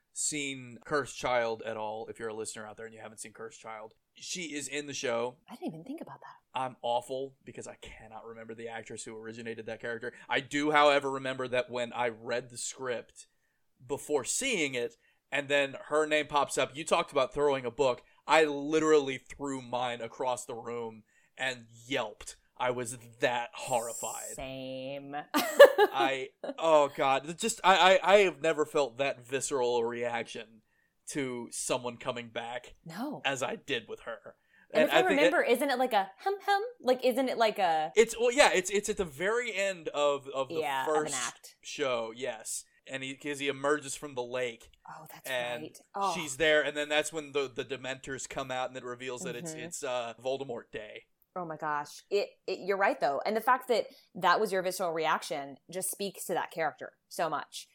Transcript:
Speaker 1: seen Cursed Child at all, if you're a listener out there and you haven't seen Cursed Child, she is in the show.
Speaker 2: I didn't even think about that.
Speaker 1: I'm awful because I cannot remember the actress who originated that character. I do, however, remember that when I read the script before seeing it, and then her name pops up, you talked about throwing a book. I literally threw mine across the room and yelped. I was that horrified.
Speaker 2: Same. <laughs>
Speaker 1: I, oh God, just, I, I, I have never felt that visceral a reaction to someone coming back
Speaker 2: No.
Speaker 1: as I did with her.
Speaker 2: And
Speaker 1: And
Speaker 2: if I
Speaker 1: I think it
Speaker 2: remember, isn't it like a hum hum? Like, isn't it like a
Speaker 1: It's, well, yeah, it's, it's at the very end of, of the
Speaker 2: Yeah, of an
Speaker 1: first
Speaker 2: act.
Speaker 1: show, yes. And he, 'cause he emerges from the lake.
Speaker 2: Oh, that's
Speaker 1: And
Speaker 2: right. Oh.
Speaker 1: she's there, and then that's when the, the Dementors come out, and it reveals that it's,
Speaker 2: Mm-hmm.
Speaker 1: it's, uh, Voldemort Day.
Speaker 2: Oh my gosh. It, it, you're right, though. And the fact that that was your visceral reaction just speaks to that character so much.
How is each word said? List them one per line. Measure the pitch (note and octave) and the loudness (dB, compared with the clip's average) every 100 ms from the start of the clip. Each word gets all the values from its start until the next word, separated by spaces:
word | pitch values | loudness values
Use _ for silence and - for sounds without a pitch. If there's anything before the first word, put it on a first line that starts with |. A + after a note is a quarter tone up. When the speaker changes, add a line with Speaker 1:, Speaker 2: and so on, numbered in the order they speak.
| _ | _
Speaker 1:
seen | - - D3+ C#3+ C3+ B2 A#2 | -6 -4 -2 -4 -6 -12 -16
Cursed | - D3+ C3+ - | -4 -2 -2 -4
Child | C#3 B2 A#2 A2 | 0 2 2 -2
at | A2 A2 | -6 -6
all, | G#2+ A2 A2+ | -6 -8 -12
if | G#2+ | -10
you're | A#2 | -8
a | |
listener | A2 G#2+ A2+ G#2+ | -8 -8 -10 -14
out | G#2+ | -14
there | |
and | A2+ | -16
you | A2 | -14
haven't | A2+ A2 | -16 -16
seen | A#2 | -16
Cursed | G#2+ A2+ - | -14 -16 -16
Child, | A#2 A2 A2 - _ | -14 -14 -14 -20 _
she | _ - F#3 E3 | _ -10 -8 -6
is | D3 A#2 | -8 -6
in | C#3+ D3 | -6 -6
the | |
show. | C3+ C3 A#2 A#2+ B2+ _ | -6 -2 -2 -2 -6 _
Speaker 2:
I | |
didn't | A#3 E4+ | -12 -10
even | D#3+ | -10
think | E3+ D#4 | -12 -14
about | - C#3 | -14 -16
that. | - - _ B2+ | -20 -20 _ -8
Speaker 1:
I'm | C3 A#2+ | -8 -6
awful | A#2+ A#2+ B2 C3 C3+ C3+ - | -2 -2 -2 -6 -8 -12 -18
because | A#2+ A2+ | -16 -16
I | G#2 | -16
cannot | - - A2+ A2 A2 | -18 -20 -18 -16 -16
remember | A2+ A2+ | -16 -14
the | A2+ A#2 | -12 -10
actress | A2+ A2 A2+ | -10 -12 -12
who | - A2 | -12 -12
originated | A2+ A2+ A#2 A2+ A2+ | -12 -10 -8 -8 -8
that | A2+ | -8
character. | A#2+ A#2 A#2+ - - | -8 -8 -8 -12 -4
I | B2 | -2
do, | C3+ D3 D3+ | -2 0 4
however, | D3+ D3 C#3+ C#3 | 8 8 6 2
remember | C3+ C3+ C3 B2+ | -2 -4 -4 0
that | B2 A#2+ | 0 0
when | B2 A#2 | -2 -4
I | A2+ B2 | -2 -2
read | A2 A#2 A#2+ B2 | -2 -4 -4 -4
the | A#2+ | -10
script | - - B2+ A2+ - - - _ _ _ _ _ B2+ | -10 -8 -6 -6 -8 -18 -20 _ _ _ _ _ -8
before | C#3 - D3 | -8 -2 -2
seeing | A2+ - C4+ G#3+ C#3+ | 0 -2 0 0 0
it, | B2+ A#2+ - _ _ _ | 0 -4 -6 _ _ _
and | C3+ C#3 | -4 2
then | C#3+ C#3 B2 - | 2 2 -2 0
her | D3+ D#3 | 2 4
name | D3+ C#3 | 2 2
pops | D3 C3+ - | 2 2 0
up, | B2+ C3+ | -2 -4
you | |
talked | D#3+ F3 F3 | 0 2 2
about | C#3+ B2+ | 0 0
throwing | C#3+ D3 C3+ | 2 2 2
a | B2 | -2
book. | A2+ C3+ A#2+ - _ - | 2 2 2 -6 _ 6
I | D#3 | 6
literally | D3+ C#3+ C#3+ D#3+ D#3 D#3 C3+ C3 | 6 2 0 2 6 6 6 -2
threw | - - C#3 C3+ | -10 -10 -6 -6
mine | A#2+ B2 B2 A#2+ | -4 -2 -2 -4
across | A2+ - B2+ B2 | -8 -4 -2 -2
the | - | -4
room | A#2 A#2+ A#2+ A2+ A2 - _ _ - | -10 -8 -8 -8 -12 -20 _ _ -6
and | C3 B2 A2+ A#2 A#2+ | -4 -4 -10 -20 -4
yelped. | C3 A2 - - - _ - | -2 -2 -8 -16 -16 _ -2
I | B2+ | 0
was | B2 A#2 B2+ A#2 A#2 | 0 -4 -10 -16 0
that | C3+ A#2+ A#2+ | 0 0 -4
horrified. | - - B2 A#2+ - A2+ A#2 - | -8 -2 0 0 -6 -8 -8 -10
Speaker 2:
Same. | - C3+ C3 C3 C3 C3 C#3+ C#3 C#3+ | -10 -10 -8 -8 -8 -10 -10 -10 -10
<laughs> | D3 | -4
Speaker 1:
I, | D4+ D#4+ D4+ C5+ C5+ G#4 C4+ C4+ C3+ C3 - E3+ - | -2 2 12 12 12 4 4 0 0 -4 -8 -10 0
oh | E3 D#3 C#3 - | 6 6 6 2
God, | C#3 C3+ C#3+ E3+ | 2 2 0 -4
just, | - - | -4 2
I, | F3 F#3+ F3+ F#3+ | 6 8 8 8
I, | E3+ | 8
I | G#3 | 8
have | F#3+ C#3+ | 6 2
never | D#3+ D3+ D3 | 0 0 0
felt | D3+ C3+ A#2 | 2 0 0
that | C#3 B2 | -2 -2
visceral | A#2 C3 - C#3 A#2+ A#2+ | -4 -4 -2 0 2 2
a | A#2 | 0
reaction | A#2+ A#2+ A#2 A2+ A#2+ A2 A2+ _ _ _ _ - | -2 -2 -2 -4 -10 -14 -20 _ _ _ _ -8
to | D3+ C3 B2 A#2 | -4 -4 -6 -8
someone | - - C3 B2 A#2 | -8 -4 -2 -4 -6
coming | C3+ A#2+ A#2 | -6 -6 -8
back | A#2 A#2 B2 - - | -8 -8 -8 -10 -16
Speaker 2:
No. | E3+ E3 C#4+ F3 | -16 -10 -8 -4
Speaker 1:
as | C#3 C3+ | -2 -2
I | B2 | -2
did | A3 - B2 G#2+ | -6 -4 -6 -6
with | G#2+ | -12
her. | - A2+ - - _ _ _ | -12 -12 -14 -20 _ _ _
Speaker 2:
And | - | 2
Speaker 1:
And | C#4+ | 4
Speaker 2:
if | |
I | D#4 | 6
Speaker 1:
I | |
think | F4+ | 6
it | C#4+ D4 | 6 6
Speaker 2:
remember, | F4 | 4
isn't | A#3 A#3 C#4+ | 4 2 2
it | B3+ | 0
like | B3+ | 2
a | G#3+ G3 - | 2 0 -4
hum | F#4+ G4+ | -4 -2
hum? | G4 G4+ A#4 - | 0 0 0 -2
Like, | A#3 - | 0 2
isn't | B3 A#3 C4 | 2 2 0
it | G3+ | 2
like | A3+ G#3 | 2 2
a | F3+ D#3+ D#3 | 2 2 4
Speaker 1:
It's, | G#3 A3+ A#3 | 4 4 4
well, | A#3+ | 2
yeah, | B3 A#3 | 6 6
it's, | E3+ F#3 | 6 2
it's | G#3 G#3 | 0 0
at | G3+ | -2
the | |
very | F3 C3+ F#3 A#3 A#3+ | -4 -2 -2 0 -2
end | F#3+ G3 F3+ D#3 | -2 -2 -4 -4
of, | C#3+ D3 C#3+ C3+ | 2 2 2 -2
of | C3+ C3 | -4 -2
the | D#3+ | -2
Speaker 2:
Yeah, | D3 C3+ | -2 -2
of | C#3+ | 2
an | D3+ | 2
Speaker 1:
first | D3+ | 0
Speaker 2:
act. | C3+ A#2 - - - | -2 -4 -6 -16 -18
Speaker 1:
show, | - - C#3 A#2+ A2+ A#2 | -14 -4 0 0 -2 -6
yes. | B2+ A2 A2+ - - _ - | -8 -8 -8 -10 -10 _ -12
And | C3 | -10
he, | C3 | -8
'cause | C3+ D3 C#3+ | -8 -6 -2
he | C#3 | -2
emerges | C3+ C#3+ D3+ C#3 | 0 2 2 0
from | - D3 C3 | -10 -8 -6
the | |
lake. | B2 B2+ B2 A2+ - _ - | -4 -4 -4 -6 -16 _ -20
Speaker 2:
Oh, | - D#3 | -18 -18
that's | - C3+ | -14 -6
Speaker 1:
And | B2+ A#2+ A#2+ | -4 -4 -6
Speaker 2:
right. | D#3 - - | -10 -16 -12
Oh. | G3+ G3 | -4 -2
Speaker 1:
she's | F#3 D#3 C3 | -2 -4 0
there, | D#3 D3+ | 4 4
and | C#3+ D3 | 4 -2
then | D3 | 0
that's | D3+ D3+ | 0 0
when | E3 C#3+ | -4 -4
the, | C#3 C3+ | -2 -2
the | A#2+ | -4
Dementors | B2 C3 B2+ C3 C#3 C3 - | -6 -6 -8 -8 -8 -10 -8
come | - C3+ | -8 -6
out, | B2+ B2+ | -4 -4
and | B2+ | -6
it | |
reveals | B2 B2 B2+ B2 | -10 -8 -8 -6
that | F3 A#2+ | -8 -8
it's, | E3 | -10
Speaker 2:
Mm-hmm. | D#3 | -10
Speaker 1:
it's, | E3+ - | -10 -8
uh, | C3+ B2 A#2 A2+ | -4 -4 -4 -6
Voldemort | B2+ C3+ C#3+ A#2 - | -4 -4 -4 -8 -10
Day. | A2+ G#2+ A2 - _ _ F#3 | -12 -12 -14 -20 _ _ -10
Speaker 2:
Oh | |
my | E3+ D#3 | -8 -6
gosh. | D#3 D3 D3+ - - | -4 -2 -4 -12 -2
It, | G3+ - - - | -2 -2 -6 -8
it, | F#3+ | -6
you're | F#3 G3 | -2 2
right, | G3+ C#4 | 2 2
though. | D3 C#3 | 0 0
And | - A3 | 0 0
the | |
fact | G#3+ C4 - | 2 2 2
that | A3 - - _ - | 0 0 -8 _ 0
that | F3 F3 | 4 4
was | G#3+ | 4
your | F#3+ | 0
visceral | F#3 F3+ F3+ | -2 -2 -2
reaction | E3 D#3 F#3 - D#3 C#3 C3+ - | 0 0 0 0 -8 -8 -14 -12
just | F3 F3+ | -8 -6
speaks | - G3+ - | -4 -6 -6
to | - | -4
that | E3+ - | -4 -4
character | - D3+ - - - _ | -4 -4 -4 -12 -16 _
so | - E3 | -4 -4
much. | D3 - - - | -4 -8 -14 -16